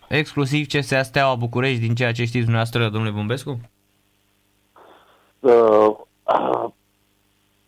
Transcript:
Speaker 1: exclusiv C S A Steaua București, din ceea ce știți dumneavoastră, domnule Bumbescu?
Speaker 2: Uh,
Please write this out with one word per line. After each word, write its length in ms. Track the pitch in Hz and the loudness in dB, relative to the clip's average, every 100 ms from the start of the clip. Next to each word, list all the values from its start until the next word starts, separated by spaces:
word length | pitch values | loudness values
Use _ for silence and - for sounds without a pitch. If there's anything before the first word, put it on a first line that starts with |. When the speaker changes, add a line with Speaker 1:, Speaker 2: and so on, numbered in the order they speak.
| - | -4
Speaker 1:
exclusiv 580 | 143 151 - 135 151 147 | -4 -2 -2 -2 -2 -2
C 160 | 147 | -4
S 80 | 127 | 0
A 120 | 135 | -2
Steaua 320 | 127 143 135 123 | 0 0 0 0
București, 440 | 120 123 135 123 | -2 -2 -2 0
din 160 | 113 117 | -2 0
ceea 160 | 123 | -2
ce 140 | 117 120 | -2 -4
știți 180 | 123 | -2
dumneavoastră, 460 | 113 113 117 120 117 | 0 0 0 0 -2
domnule 240 | 107 110 | -2 -4
Bumbescu? 460 | 104 104 131 151 120 117 _ _ _ _ _ _ _ _ _ _ - - - _ _ _ _ | -4 -4 -6 -8 -10 -12 _ _ _ _ _ _ _ _ _ _ -20 -20 -20 _ _ _ _
Speaker 2:
Uh, 560 | 127 117 113 107 107 107 - _ - - 127 123 117 - _ _ _ _ _ _ _ _ | 4 6 6 6 4 2 -8 _ -4 -2 0 -4 -6 -12 _ _ _ _ _ _ _ _